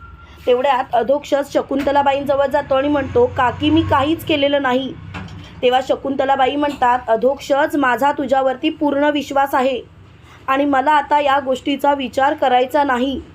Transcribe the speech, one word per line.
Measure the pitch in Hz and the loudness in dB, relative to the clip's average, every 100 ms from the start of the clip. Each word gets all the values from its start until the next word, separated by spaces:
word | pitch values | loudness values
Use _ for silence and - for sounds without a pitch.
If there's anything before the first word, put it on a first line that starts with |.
| - - - - - | -20 -20 -20 -6 0
तेवढ्यात | 247 277 254 262 - | 2 2 0 0 -2
अधोक्षज | 226 294 - 277 285 | 0 0 0 -2 0
शकुंतलाबाईंजवळ | 294 - 277 277 285 277 277 277 277 277 | -4 -2 -2 0 2 2 0 0 0 0
जातो | 294 277 269 | 0 0 0
आणि | 285 | 2
म्हणतो, | 294 262 240 247 262 | 0 0 2 2 2
"काकी, | 247 233 302 | -2 0 0
मी | 311 | 2
काहीच | 320 294 285 330 - | 2 2 0 -2 -2
केलेलं | 302 277 285 | 0 2 2
नाही." | 269 247 262 - - - - - - - | 0 -2 -2 -10 -14 -14 -14 -16 -20 -4
तेव्हा | 247 254 262 | 0 2 0
शकुंतलाबाई | 269 277 277 269 269 262 285 | -4 -4 -2 0 2 2 0
म्हणतात, | 294 269 247 247 247 | -4 0 0 0 0
"अधोक्षज, | 226 247 277 - 269 311 311 | 0 0 -2 0 0 0 0
माझा | 262 233 277 | 0 2 0
तुझ्यावरती | 294 262 269 262 254 311 | 0 0 0 0 -2 -4
पूर्ण | 320 294 277 | -2 -2 0
विश्वास | 294 294 269 277 277 285 | 0 0 -2 -2 0 0
आहे | 262 254 - - - - - - - | 0 -2 -8 -20 -20 -20 -20 -12 -4
आणि | 269 285 | 0 2
मला | 269 269 | 2 2
आता | 302 277 294 | 2 2 0
या | 285 277 | 2 0
गोष्टीचा | 262 254 302 277 277 | 0 -4 -2 0 0
विचार | 285 262 - 269 | 0 -2 0 0
करायचा | 302 269 247 254 294 | 0 2 2 2 0
नाही. | 285 247 269 254 - | 0 0 -2 -4 -10